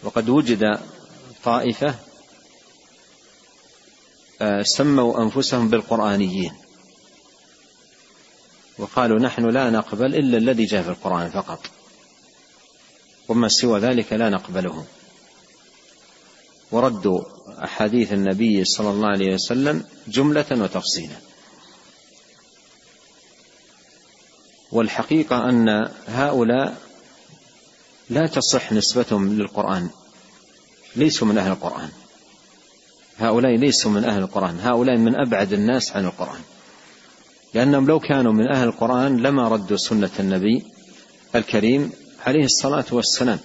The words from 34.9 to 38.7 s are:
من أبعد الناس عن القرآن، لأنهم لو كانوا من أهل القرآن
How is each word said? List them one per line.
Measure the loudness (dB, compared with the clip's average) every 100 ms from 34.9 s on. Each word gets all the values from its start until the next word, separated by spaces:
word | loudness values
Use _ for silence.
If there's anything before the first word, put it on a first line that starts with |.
| 2
من | 2 2 0
أبعد | 0 0
الناس | 0 0 0 -2 -4
عن |
القرآن، | -4 -6 -10 -10 -18 -20 -20 -20 -20 -20 -20 -20 -20 _ _
لأنهم | 0 2 4 4
لو | 2
كانوا | 2 2 4
من | 4 2
أهل | 2
القرآن | 0